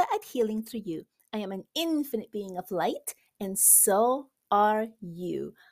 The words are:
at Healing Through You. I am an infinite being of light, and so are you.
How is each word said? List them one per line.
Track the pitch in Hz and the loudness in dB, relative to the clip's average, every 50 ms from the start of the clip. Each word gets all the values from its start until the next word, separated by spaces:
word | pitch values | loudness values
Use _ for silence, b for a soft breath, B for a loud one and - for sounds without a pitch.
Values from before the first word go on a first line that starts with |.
| 359 - | 0 0
at | 403 415 415 | 0 -4 -6
Healing | - - 262 226 214 220 214 220 | -4 -2 0 0 0 0 -4 -6
Through | - - 226 196 | -6 -10 -10 -8
You. | 180 165 156 - - _ _ _ _ | -6 -6 -8 -8 -12 _ _ _ _
I | - 214 | -8 -8
am | 208 190 | -6 -6
an | 190 190 - _ _ | -8 -10 -10 _ _
infinite | 311 330 330 320 294 294 277 - 220 - - | -2 -2 0 0 -2 -2 -2 -4 -6 -6 -6
being | - 208 202 190 185 175 | -8 -8 -8 -6 -8 -10
of | 175 - | -8 -4
light, | 202 175 160 208 294 571 - - - - _ _ _ _ | -2 0 0 0 -2 -4 -8 -12 -14 -14 _ _ _ _
and | 202 196 190 | -8 -6 -2
so | - - - - - - - 190 196 226 247 254 277 269 - _ _ _ _ | 2 4 6 6 6 6 6 6 4 4 4 2 0 -2 -8 _ _ _ _
are | 208 202 208 214 214 214 220 226 220 _ | 4 4 4 4 4 2 -2 -4 -8 _
you. | - 175 165 170 180 175 160 135 139 - b b b b | -14 -14 -10 -8 -6 -4 -4 -4 -6 -8 b b b b